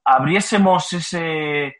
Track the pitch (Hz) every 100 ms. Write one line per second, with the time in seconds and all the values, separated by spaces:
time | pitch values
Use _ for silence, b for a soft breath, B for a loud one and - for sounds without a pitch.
0 | - 135 139 190 196 208 190 180 - 175
1 | 165 175 165 156 151 147 143 -